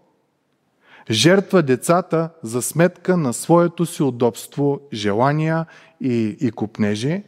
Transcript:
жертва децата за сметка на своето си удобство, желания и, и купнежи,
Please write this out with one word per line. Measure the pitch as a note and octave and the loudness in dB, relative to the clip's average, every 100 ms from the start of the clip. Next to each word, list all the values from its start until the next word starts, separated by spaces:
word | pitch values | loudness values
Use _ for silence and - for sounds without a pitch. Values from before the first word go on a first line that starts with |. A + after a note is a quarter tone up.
| _ _ _ _ _ _ _ _ _ - - | _ _ _ _ _ _ _ _ _ -18 -4
жертва | A2 C#3+ G3 F#3+ F#3 | 2 4 4 4 2
децата | C#3+ B2+ - E3+ F3+ D#3+ E3 - | 2 0 2 0 0 -4 -4 -8
за | A2+ B2 | -8 -6
сметка | - D3+ F3 F3+ - F3+ | -4 0 0 0 -2 0
на | C#3 | -2
своето | A2+ - E3+ F3 F3 E3+ | -4 2 4 4 0 -6
си | - | -2
удобство, | C#3+ A#2+ B2 A2+ - - C#3+ C#3 - | -4 0 -2 -2 -8 -4 -2 -2 -6
желания | A2+ G2+ G2+ C3+ D3+ D#3 D#3+ D#3+ - - _ | -6 -2 0 0 0 0 -2 -4 -12 -20 _
и, | C3 A#2 A2 - | -2 0 -2 -2
и | A#2 | -4
купнежи, | - G#2+ - G#2 G#2 C3 F#3 | -4 -6 -2 -2 -2 -2 -4